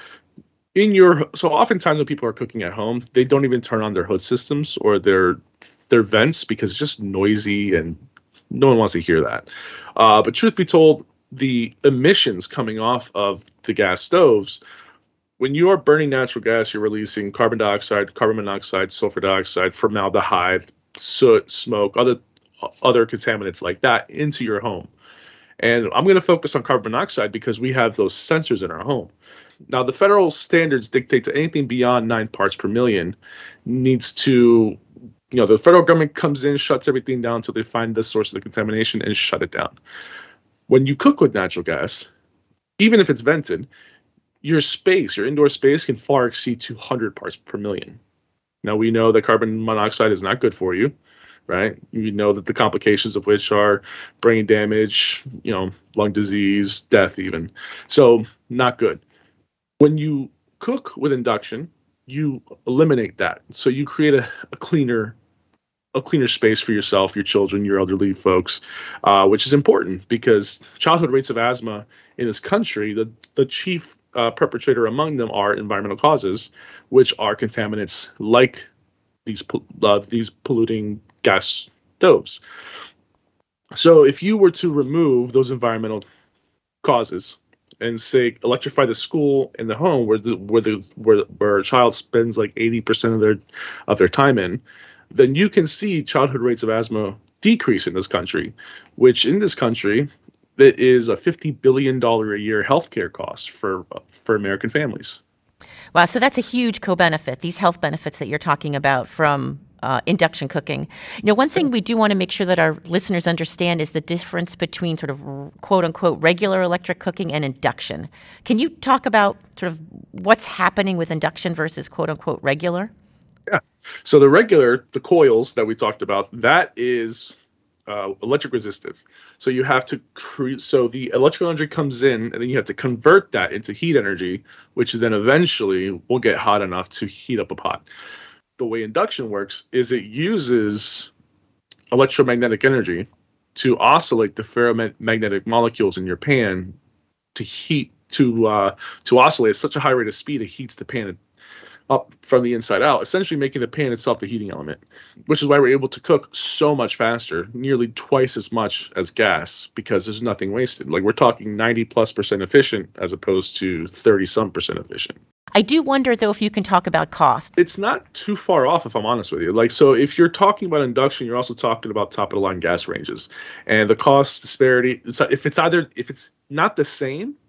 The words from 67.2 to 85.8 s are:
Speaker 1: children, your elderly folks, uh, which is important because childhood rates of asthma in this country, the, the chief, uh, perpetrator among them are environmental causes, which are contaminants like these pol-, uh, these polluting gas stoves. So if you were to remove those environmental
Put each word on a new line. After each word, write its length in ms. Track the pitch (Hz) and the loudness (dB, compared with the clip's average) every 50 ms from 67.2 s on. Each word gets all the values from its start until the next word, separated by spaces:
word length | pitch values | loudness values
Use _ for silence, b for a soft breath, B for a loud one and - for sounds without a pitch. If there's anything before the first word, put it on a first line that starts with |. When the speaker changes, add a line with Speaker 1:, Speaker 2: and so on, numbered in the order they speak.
| 98 | -6
Speaker 1:
children, 420 | - - 104 98 92 98 101 104 | 0 0 0 0 0 -2 -4 -2
your 140 | 101 98 95 | 0 0 0
elderly 340 | 95 92 95 95 101 98 95 | 0 0 0 -2 0 -2 -2
folks, 480 | - - 98 92 90 90 - - - B B B B B B B B B | -2 0 2 2 2 0 -2 -6 -8 B B B B B B B B B
uh, 240 | 98 101 98 95 95 | 2 4 4 4 4
which 180 | 104 104 - | 4 2 2
is 80 | 131 143 | 2 2
important 540 | 143 143 - - - - 90 95 92 - - | 2 4 4 2 2 2 -4 -8 -10 -6 -6
because 560 | 117 113 - 127 110 101 101 - - - B B B B | -6 -2 2 2 2 2 2 -2 -8 -10 B B B B
childhood 320 | - 165 165 165 165 131 | 0 2 2 2 2 0
rates 180 | 131 135 131 - | 0 0 -2 -2
of 80 | 117 113 | -4 -2
asthma 480 | 117 123 127 120 113 113 104 104 107 b b b b b b b | 0 0 -2 -2 -6 -10 -10 -10 -14 b b b b b b b
in 100 | 123 113 | -6 -4
this 120 | 107 - | -4 -6
country, 540 | - - 196 220 226 - - 107 104 107 104 | -4 -2 -2 -2 -2 -4 -6 -6 -6 -4 -4
the, 160 | 113 110 113 113 _ - _ - | -4 -6 -6 -8 _ -20 _ -2
the 100 | - 135 | -2 -2
chief, 520 | 139 - - - 185 180 165 - - _ _ _ _ - | -2 -2 -8 -6 -4 -6 -6 -8 -12 _ _ _ _ -4
uh, 160 | 123 117 117 | -2 -2 -2
perpetrator 560 | 117 - 160 - - 117 - 143 123 120 117 | 0 0 -2 -2 -2 -4 0 0 2 2 2
among 300 | 110 117 139 156 160 151 | 0 0 -2 -4 -4 -2
them 160 | 123 117 107 | -4 -4 -4
are 220 | 101 101 101 104 104 | -2 0 0 0 0
environmental 440 | - 107 104 104 98 101 104 98 - | -2 -2 -6 -4 -4 -4 -6 -6 0
causes, 540 | - 151 151 127 101 95 95 110 - - B B B B B B B B | 2 2 2 2 0 -4 -4 -4 -8 -12 B B B B B B B B
which 240 | 120 131 123 - - - | 4 4 4 4 2 -4
are 180 | 107 104 104 | -2 -4 -2
contaminants 760 | - 127 - - 117 107 107 107 107 101 90 - - - - _ - | -2 -4 -6 -4 -6 -6 -6 -4 -6 -6 -6 -6 -8 -8 -12 _ -10
like 480 | 104 110 117 123 127 127 - - - - _ _ _ _ _ _ _ _ _ _ _ | 0 4 6 6 6 4 2 -8 -20 -20 _ _ _ _ _ _ _ _ _ _ _
these 160 | 113 107 - | -10 -10 -10
pol-, 240 | - _ - - - _ - - 110 | -10 _ -8 -8 -8 _ -8 -2 2
uh, 160 | 104 101 101 | 2 2 2
these 300 | 101 - 120 117 113 107 | 0 -4 -4 -4 -4 -6
polluting 720 | _ _ _ - 131 113 113 113 113 107 107 104 104 - _ _ _ _ - | _ _ _ -4 0 0 0 0 -2 -4 -6 -6 -8 -10 _ _ _ _ 0
gas 460 | 117 95 92 - - - - - _ _ _ _ _ _ - | 2 2 2 0 -2 -4 -6 -8 _ _ _ _ _ _ 2
stoves. 440 | - 180 131 - - - - - B B B B B B B B B B B B _ _ _ _ _ _ _ _ _ _ _ _ _ _ - | 6 6 6 6 2 -4 -16 -18 B B B B B B B B B B B B _ _ _ _ _ _ _ _ _ _ _ _ _ _ -6
So 320 | - - 165 165 156 143 | 2 6 8 8 8 8
if 160 | 139 139 - | 6 4 2
you 160 | 170 202 220 208 | -2 -2 2 4
were 120 | 196 175 | 4 4
to 200 | - - 180 170 | 4 2 -4 -2
remove 600 | 147 143 135 131 147 170 165 143 127 123 123 123 | 0 0 -2 -2 0 0 2 2 2 2 0 2
those 180 | 120 131 131 123 | 2 0 0 0
environmental 540 | 135 120 120 117 113 110 | -2 -4 -2 -2 -2 -2